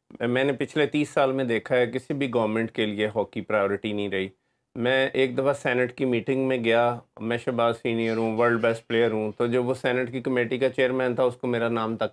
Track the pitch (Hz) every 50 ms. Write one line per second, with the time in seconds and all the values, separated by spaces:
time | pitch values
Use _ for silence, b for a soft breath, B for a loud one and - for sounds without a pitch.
0 | _ - - - 117 120 123 131 135 143 135 120 143 131 - 156 147 139 - 151
1 | 147 143 - - 143 135 131 135 135 120 117 110 - - 135 123 123 113 113 127
2 | - - 156 139 139 131 117 117 110 104 107 113 113 110 - - 110 107 104 101
3 | 107 107 104 110 98 - - 110 95 - 107 107 98 98 101 98 - 113 104 104
4 | 101 101 95 95 95 92 - _ _ _ _ _ _ _ - 120 117 123 131 131
5 | 135 135 - 127 135 131 123 131 135 139 139 131 - 139 123 123 127 120 123 -
6 | 139 127 123 120 104 - 135 131 131 131 131 127 113 117 113 117 120 120 123 120
7 | - _ _ - 107 113 120 113 - - 123 117 117 117 113 113 - 120 117 113
8 | 113 113 113 113 113 113 110 110 120 120 120 113 113 117 113 117 - - 117 113
9 | 120 117 110 110 107 107 104 - 120 120 120 127 123 120 131 123 - 131 123 127
10 | 127 120 123 131 117 135 127 123 120 117 127 120 135 131 113 - 131 123 127 131
11 | 127 127 120 123 131 123 120 - - 123 120 117 117 117 117 117 110 110 113 107
12 | 110 104